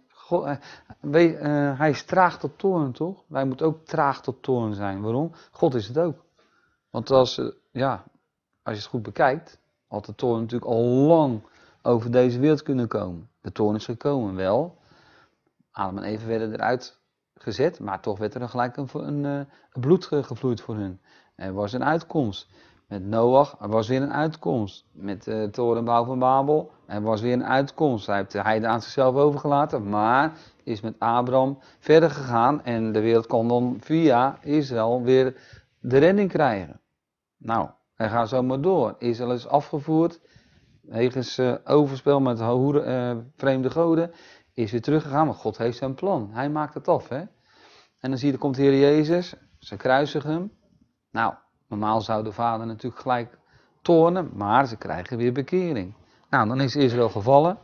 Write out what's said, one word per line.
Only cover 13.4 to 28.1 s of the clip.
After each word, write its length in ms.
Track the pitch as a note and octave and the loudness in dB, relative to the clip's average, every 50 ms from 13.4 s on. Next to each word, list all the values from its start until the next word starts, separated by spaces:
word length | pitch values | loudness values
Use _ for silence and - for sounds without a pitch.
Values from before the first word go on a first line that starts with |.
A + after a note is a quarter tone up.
De 120 | - G2 | -14 -8
toorn 220 | - - A2 G#2 G#2+ | -2 0 2 2 0
is 80 | G#2+ - | 0 -4
gekomen, 500 | - A#2+ A#2 - C#3+ C#3+ C3+ A2+ G2 F#2 | -6 -8 -4 -2 -2 0 0 -2 -4 -4
wel. 440 | F#2 F#2+ F#2 G#2 B2+ D#3+ F3 - _ _ _ _ _ _ _ _ _ _ _ _ _ _ _ _ _ _ _ | -2 0 2 2 2 0 -2 -8 _ _ _ _ _ _ _ _ _ _ _ _ _ _ _ _ _ _ _
Adam 280 | - - G2 F#2+ F#2+ G2 | -10 -8 -8 -6 -8 -8
en 60 | F#2 | -8
Eva 220 | G2+ A2 A2 A2+ | -8 -8 -8 -6
werden 260 | A2+ A2+ A2 A2+ A2 | -4 -4 -4 -4 -6
eruit 480 | A2 A2 G#2 A2+ B2+ B2+ - - - _ _ _ _ _ _ _ _ | -6 -4 -2 -2 -2 -2 -6 -10 -20 _ _ _ _ _ _ _ _
gezet, 460 | _ - A#2 G2+ - C#3 F3 F3 - | _ -10 -8 -2 0 0 -2 -2 -4
maar 200 | - G2+ F#2+ F#2 | -8 -8 -8 -8
toch 180 | - A2+ G2+ G2+ | -6 -8 -6 -4
werd 160 | G#2+ G#2 - | -6 -6 -6
er 140 | B2 B2 A#2 | -8 -10 -6
gelijk 280 | - B2 B2 B2 - | -4 -4 -4 -4 -4
een, 120 | - C#3 C3 | -8 -10 -10
een, 320 | - D3+ - D3 D3 C#3+ C#3 | -10 -10 -8 -6 -6 -4 -4
eh, 560 | C#3+ C#3+ C#3+ C#3 C#3 _ _ _ _ - C3 | -4 -6 -6 -8 -12 _ _ _ _ -10 -4
bloed 260 | A#2+ C#3 F#3 F#3 - | 0 2 2 2 2
ge-, 160 | - D#3 D3 | -2 -4 -4
gevloeid 380 | C3 - B2 A2+ - B2+ A#2 - | -4 -4 -8 -6 -4 -4 -4 -4
voor 140 | - - A2+ | -6 -8 -8
hun. 260 | G#2+ G2+ F#2+ F#2 G2 _ _ _ _ _ _ _ | -6 -8 -8 -10 -12 _ _ _ _ _ _ _
Er 180 | - F#2 F#2+ | -14 -12 -8
was 200 | F#2+ G2+ G#2 G2+ | -6 -4 -4 -4
een 120 | A#2 B2 B2+ | -4 -4 -2
uitkomst. 640 | C#3+ D#3+ E3+ - - - D#3+ C3 G#2 F#2+ - - _ _ _ _ _ _ _ _ | -2 -2 -2 -4 -4 -4 -2 -2 -2 -4 -8 -14 _ _ _ _ _ _ _ _
Met 180 | - G#2 G2 F2+ | -14 -12 -10 -6
Noach, 520 | G2+ A2 A2+ A#2 B2 C3 C3+ D3 - - - | -2 0 2 4 6 6 6 4 4 0 -10
er 80 | G2+ G2+ | -6 -2
was 200 | A2 A2+ A2 A2 | 0 0 0 0
weer 140 | B2+ C3 | -2 -2
een 100 | C#3 C#3+ | -2 -2
uitkomst. 720 | - C#3+ D#3 D#3+ D#3 - - E3+ D3+ A#2+ G#2 F#2+ - - _ _ | -2 -2 -4 -4 -4 -6 -4 -2 -2 -2 -2 -6 -8 -14 _ _
Met, 340 | _ - G2 G2+ G2 - - | _ -14 -12 -10 -10 -10 -8
eh, 180 | A2+ A2 A2 G#2+ | -8 -6 -4 -6
torenbouw 600 | G#2 G#2 - A#2+ A#2 A2+ A2+ A#2 A#2 A#2 A#2+ A#2+ | -6 -4 -2 0 0 0 0 0 2 2 2 2
van 140 | B2 C3 B2+ | 0 -2 0
Babel, 520 | B2+ B2+ C3 C3+ C#3 C#3+ D3+ D#3 F3 - - _ _ | 2 2 2 2 2 2 0 0 0 -4 -12 _ _
er 160 | - G2+ G#2 | -10 -8 -6
was 180 | G#2 A2 A2 G2+ | -2 -2 -2 0
weer 120 | A2+ B2 | 0 0
een 120 | B2 B2 - | -2 0 0
uitkomst. 600 | - B2+ C3+ C#3 C#3 - - D#3+ C#3+ A#2+ G#2 - | 0 0 0 0 -2 -2 0 0 0 0 -2 -4
Hij 100 | - | -4